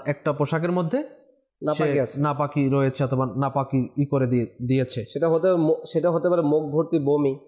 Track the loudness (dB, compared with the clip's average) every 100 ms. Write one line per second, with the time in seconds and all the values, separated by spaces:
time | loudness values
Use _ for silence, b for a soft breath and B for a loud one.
0 | -4 -4 -4 -2 -2 -2 0 0 0 -2
1 | -4 -12 _ _ _ _ -4 0 0 0
2 | -2 -2 -2 0 -2 0 2 2 0 0
3 | -2 0 -2 -2 -2 -2 0 -2 0 -2
4 | 0 0 2 0 -2 -4 -2 0 0 -4
5 | -6 -2 0 2 2 2 2 0 -2 0
6 | 0 2 2 2 2 2 0 -2 0 0
7 | 2 2 2 -2